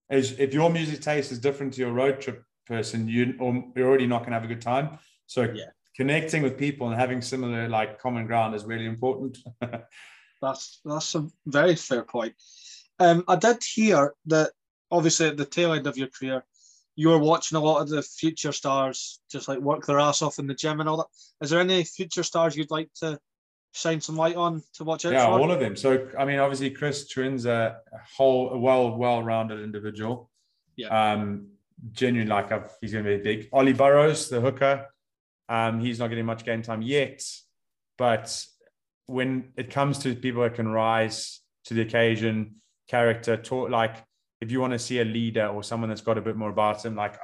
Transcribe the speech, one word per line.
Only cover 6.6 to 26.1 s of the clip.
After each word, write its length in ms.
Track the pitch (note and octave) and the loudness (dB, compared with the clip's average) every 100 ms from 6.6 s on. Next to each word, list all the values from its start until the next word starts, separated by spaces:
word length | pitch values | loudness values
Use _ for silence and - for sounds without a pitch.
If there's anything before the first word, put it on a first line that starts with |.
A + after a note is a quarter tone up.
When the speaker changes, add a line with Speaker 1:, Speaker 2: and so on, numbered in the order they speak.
| C#3+ C#3+ A#2+ | -4 -4 -4
Speaker 1:
and 80 | A2+ | 0
having 220 | B2+ B2+ | 0 -2
similar, 480 | A#2+ C3 A#2+ A#2 A#2 | -6 -6 -4 -4 -2
like, 300 | A2 G#2+ - | -2 -2 -4
common 280 | B2+ A#2+ A2 | -6 -4 0
ground 280 | A#2 A2 | 0 0
is 100 | G#2+ | -4
really 220 | A2 A2+ A2+ | -6 -6 -6
important. 520 | A2+ C3 C3+ C3 A#2+ A#2+ - | -2 -2 -2 -6 -10 -18 -10
<laughs> 80 | A2+ A#2 - - - - _ _ | -8 -8 -12 -20 -20 -20 _ _
Speaker 2:
That's, 380 | C3+ C3 - - | -8 -6 -12 -14
that's 300 | D3 D3+ - | -8 -6 -4
a 120 | E3 D3+ - D3+ | -4 -6 -10 -2
very 280 | C#3+ F3 E3 | 4 4 2
fair 260 | - A#2+ | 0 -4
point. 300 | - - - - _ - - - _ - | -2 -6 -6 -10 _ -20 -20 -20 _ 4
Um, 260 | F3+ E3+ F3 | 6 6 4
I 100 | F3 | 4
did 260 | A3 A#3 | 4 2
hear 500 | - A3+ G#3+ D#3 C#3+ - D3+ | -2 2 4 6 4 0 2
that 260 | D#3 D3+ - _ _ - | 2 2 -2 _ _ -2
obviously 380 | E3+ D#3+ - D#3+ | 2 4 4 2
at 80 | D3 | 0
the 80 | C#3 | -2
tail 260 | E3+ E3+ | 0 2
end 140 | D#3 C#3 | 2 -2
of 100 | B2+ | -4
your 120 | C3 | -8
career, 360 | - C3 C3 - _ _ _ _ | -6 -6 -4 -6 _ _ _ _
you 140 | - D#3+ | 2 6
were 100 | D#3+ | 6
watching 380 | D3+ E3 - D#3+ | 6 2 0 0
a 40 | |
lot 200 | D3+ D3+ | 2 2
of 80 | D3 | 0
the 140 | D3+ | -2
future 500 | - - D#3+ D#3+ D3 | -4 -4 -2 -2 -4
stars 640 | - C#3 C3+ C3+ - - - - | -4 -2 0 0 -4 -10 -14 -14
just, 180 | C#3 - | -10 -8
like, 100 | C3+ | -4
work 260 | C#3 D#3 - | -2 -2 2
their 120 | C#3+ | 2
ass 220 | D3 C#3+ | 4 2
off 160 | D#3 - | -2 -4
in 80 | C#3 | -8
the 80 | |
gym 260 | C3+ D#3 D3+ | -4 -4 -2
and 80 | D#3 | -2
all 80 | D#3+ | -2
that. 80 | - _ - - | -4 _ -20 -10
Is 100 | D3 | 0
there 100 | E3+ | 2
any 240 | F#3 F#3 | 4 2
future 380 | D#3+ - F3+ F3+ | 0 -6 -6 -4
stars 320 | D#3+ E3+ E3 D3 | -2 2 2 0
you'd 140 | D3+ | -4
like 200 | D#3+ D#3+ - | -6 -6 -8
to 220 | D#3+ D3 _ _ _ _ _ | -6 -6 _ _ _ _ _
shine 280 | - E3 D#3+ | -6 -2 -2
some 160 | D#3 D#3+ | -4 0
light 200 | E3 F3 | 0 2
on 260 | E3+ D#3+ - | -2 -2 -10
to 100 | - | -8
watch 200 | D#3+ D#3+ E3+ | -6 -2 0
out 60 | |
Speaker 1:
Yeah, 140 | C3 A#2 | 2 4
Speaker 2:
for? 120 | A2+ | 4
Speaker 1:
all 100 | D#3+ | 4
of 80 | E3 | 2
them. 160 | A2 | -2
So, 320 | G2 C3+ B2+ - | 0 2 2 0